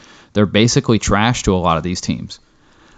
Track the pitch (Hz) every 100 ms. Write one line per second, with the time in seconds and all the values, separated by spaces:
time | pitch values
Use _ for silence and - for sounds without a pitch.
0 | - - _ 101 101 104 120 143 - 107
1 | - 101 113 127 - 92 87 82 87 95
2 | - 67 - - _ _ _ _ _